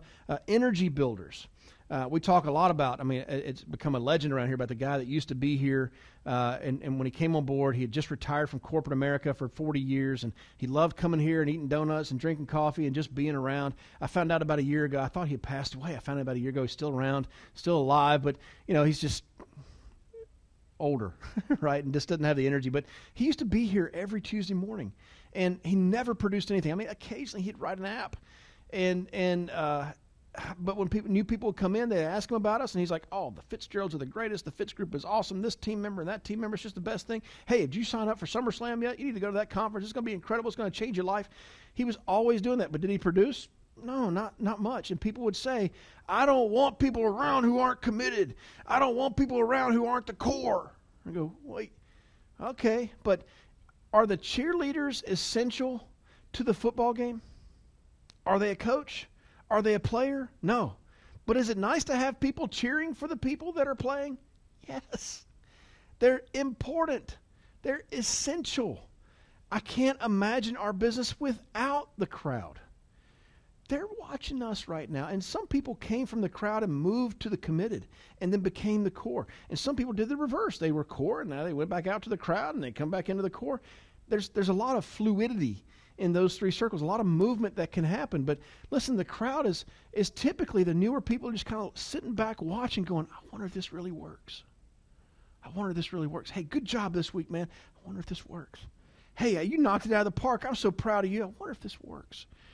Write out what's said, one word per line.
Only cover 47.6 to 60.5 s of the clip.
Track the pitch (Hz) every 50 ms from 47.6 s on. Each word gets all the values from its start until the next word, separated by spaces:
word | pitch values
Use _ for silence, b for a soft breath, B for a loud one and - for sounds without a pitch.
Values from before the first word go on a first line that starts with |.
| 254 254 247 -
committed. | - 254 214 220 254 254 240 214 185 131 117 B B B B B B -
I | 220 262
don't | 277 262 233
want | 240 262 269 202 -
people | 277 240 254 240
around | 226 226 254 269 262 247 233
who | 233 233 233
aren't | 247 247 247
the | - 202
core." | - - 247 269 269 254 240 202 180 156 - - - _ _ - - - -
I | 165
go, | 175 156 160 185 - 285
Wait, | 285 220 190 220 - - - b b b b b b b b b b b -
okay, | - 233 262 - - 226 220 240 247 226 - -
but | - 214 190 - - b b b b b b b - - - - - -
are | - 214 226
the | 208 196 165
cheerleaders | - - - 247 262 330 349 349 294 277 285 320 285 285 247 - - -
essential | 190 170 - - - 226 240 247 - - 262 262 254 226 - - - _ b b b b b b -
to | - 233
the | 247 196
football | - - 233 233 240 233 240 240
game? | 233 240 240 240 226 - b b b b b b b b - _ _ _ - - _ - - - - - -
Are | 190 196
they | 208 208
a | 196
coach? | - - 226 254 302 285 - - - - - b b b b b b b b
Are | - 214
they | 208 214 208
a | 202
player? | - - 226 233 262 277 277 269 262 - - -
No. | - 170